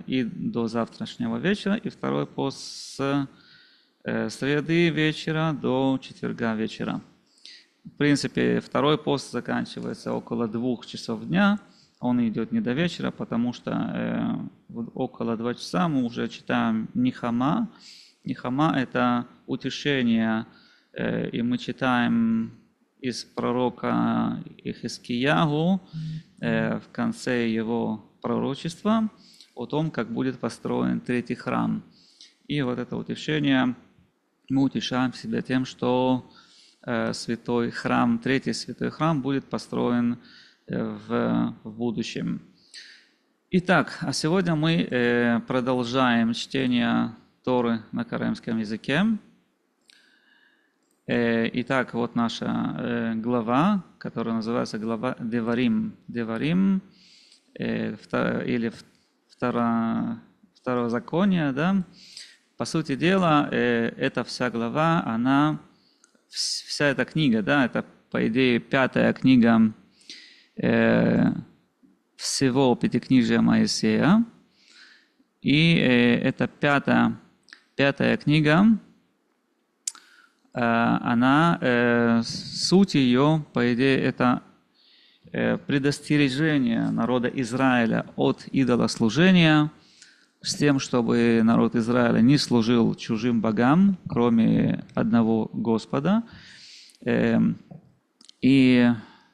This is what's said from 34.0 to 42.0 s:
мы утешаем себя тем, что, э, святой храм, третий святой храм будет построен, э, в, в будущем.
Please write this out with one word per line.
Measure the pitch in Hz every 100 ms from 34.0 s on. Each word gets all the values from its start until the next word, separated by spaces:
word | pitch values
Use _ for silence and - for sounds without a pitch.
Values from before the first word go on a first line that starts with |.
| _ _ _ _ -
мы | 135
утешаем | 135 113 - 127 127
себя | - 110 120
тем, | - 127
что, | 131 - 123 127 127 127 - - - _ _ _ -
э, | 117 113
святой | 117 - 113 - 120 117
храм, | - 127 123 120 117
третий | 123 135 123
святой | 113 - - 120
храм | - 160 147
будет | 131 135
построен, | - 113 - 120 123 120 120 120 - - - _ -
э, | 120 110 104 107
в, | 120 117 113 117 117
в | 113
будущем. | 107 120 113